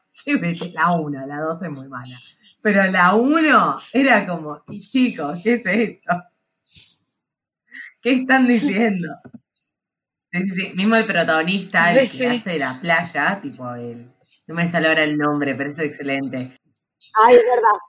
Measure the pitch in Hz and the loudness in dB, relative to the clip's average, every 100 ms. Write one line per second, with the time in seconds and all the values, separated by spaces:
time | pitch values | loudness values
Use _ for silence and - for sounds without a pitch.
0 | _ - - 285 170 170 - - 170 170 | _ -12 -4 -2 -2 -6 -8 -2 0 0
1 | 151 139 135 143 160 165 175 139 135 131 | -2 -8 -10 -8 -6 -6 -8 -12 -14 -16
2 | 127 127 - _ _ _ 214 196 190 185 | -16 -20 -20 _ _ _ 0 2 2 2
3 | 180 208 254 320 311 240 - - - 240 | 4 4 4 2 4 4 2 -2 -4 0
4 | 277 220 185 170 151 147 - 208 - 262 | 4 2 0 -6 -8 -14 -14 -18 -4 0
5 | 247 180 147 175 208 240 190 208 208 - | 0 -2 -6 -4 0 0 0 0 0 -4
6 | - 175 - _ _ _ _ - - _ | -4 -4 -6 _ _ _ _ -20 -20 _
7 | _ _ _ _ _ _ _ - - _ | _ _ _ _ _ _ _ -20 -20 _
8 | 240 262 262 262 247 240 294 196 226 190 | 0 0 4 4 4 4 2 0 0 0
9 | 165 - - - _ _ _ _ _ _ | -6 -10 -18 -20 _ _ _ _ _ _
10 | _ _ _ 180 196 180 190 180 202 226 | _ _ _ -6 -4 -4 -6 -2 2 2
11 | 214 180 165 160 165 196 - 175 170 247 | 2 0 0 0 0 -2 -2 0 4 4
12 | 262 - 247 240 208 160 135 127 175 165 | 2 0 -2 -2 -4 -4 -6 -4 -2 0
13 | 170 147 156 196 143 123 123 120 120 117 | -2 -2 -2 -2 -8 -12 -12 -10 -12 -14
14 | 123 _ _ _ - 160 170 170 160 160 | -18 _ _ _ -10 -4 -2 0 2 2
15 | 151 151 147 147 143 131 143 147 151 - | 0 0 0 0 -2 -4 -6 -6 -6 -6
16 | 139 139 135 131 127 - _ _ _ _ | -6 -4 -6 -8 -10 -14 _ _ _ _
17 | - 220 226 247 - 247 220 381 | -4 4 8 8 6 4 2 2